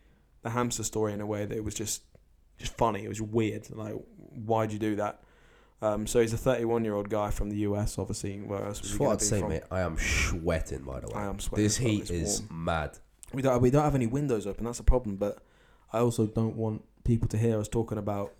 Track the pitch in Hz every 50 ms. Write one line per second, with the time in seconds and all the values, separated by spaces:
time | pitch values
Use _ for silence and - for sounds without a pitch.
0 | _ - - _ _ _ _ - - 117 113 123 123 120 104 113 107 - - 110
1 | 110 107 104 104 104 104 104 104 104 104 113 113 107 107 104 - 107 107 - -
2 | - _ _ - _ _ _ _ _ _ _ - - - - - 123 113 101 98
3 | 107 104 104 107 110 104 110 113 110 107 107 107 110 - - 110 107 107 110 113
4 | - - - - - - 151 131 104 107 113 110 113 107 104 104 110 110 104 101
5 | 104 104 - - - _ - - - - - - - _ _ - 117 107 104 104
6 | 107 107 - 123 117 107 113 110 - 131 127 117 117 113 117 117 113 107 104 101
7 | 104 101 107 104 104 101 104 - 104 104 104 104 104 101 101 104 104 - - -
8 | 95 - 110 - - 101 98 101 104 107 101 98 104 101 101 - - 95 104 107
9 | 143 127 107 95 - - 110 101 85 82 80 80 - - 90 92 90 85 80 76
10 | - - 73 - - 87 90 85 80 85 82 78 - - - 67 67 65 65 64
11 | - - - 107 104 98 95 98 - - - 104 104 104 104 - 131 117 107 101
12 | - - 87 85 80 80 - - 101 - 80 82 82 87 82 80 73 73 - -
13 | - _ _ _ - - - 135 131 131 123 120 127 123 131 147 151 151 139 131
14 | 120 113 123 143 147 135 117 107 95 101 92 - 107 117 120 - 110 - 131 123
15 | - 107 98 95 101 101 - - - _ _ _ - _ - _ _ - - 113
16 | 120 120 117 - 110 107 - 120 113 110 - 107 110 110 107 - - _ _ _
17 | - - 120 113 - - - 110 117 117 113 107 104 - - 117 110 - 107 107
18 | 101 104 101 101 101 - -